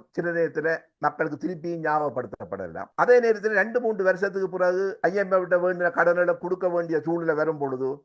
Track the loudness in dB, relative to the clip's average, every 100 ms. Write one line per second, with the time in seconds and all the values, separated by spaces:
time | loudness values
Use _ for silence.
0 | -8 -6 -2 0 0 0 -2 -2 _ -4
1 | -2 -2 -6 -4 -8 -8 -8 -4 -2 0
2 | -2 -4 -8 -10 -10 -8 -8 -10 -8 0
3 | 6 6 6 2 2 2 2 0 -2 0
4 | 2 2 0 -2 -4 0 0 2 -2 -2
5 | -2 0 2 0 2 2 2 2 0 2
6 | 2 4 2 0 -2 -2 0 0 0 -2
7 | 0 -2 0 0 0 -2 -4 -4 -4 -6